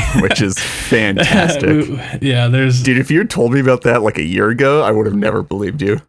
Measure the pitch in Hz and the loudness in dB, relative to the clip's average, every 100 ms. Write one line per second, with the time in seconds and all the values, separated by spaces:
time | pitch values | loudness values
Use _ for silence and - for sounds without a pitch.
0 | - 127 98 - 101 95 - - - 120 | -2 0 0 0 -2 -2 -6 -6 -2 0
1 | 104 95 - 202 175 - 156 151 147 135 | 0 0 2 2 0 0 0 0 0 -6
2 | - 127 135 123 120 127 131 123 123 127 | -8 -4 -2 0 2 2 2 2 2 2
3 | 131 156 - - 117 131 131 127 120 120 | 2 0 0 0 0 2 2 2 2 2
4 | 107 80 78 92 104 120 135 147 107 110 | 0 -2 -2 0 0 2 2 2 2 0
5 | 107 101 104 101 - 98 98 147 98 107 | 0 0 -2 -2 -4 -6 -6 -4 -2 -2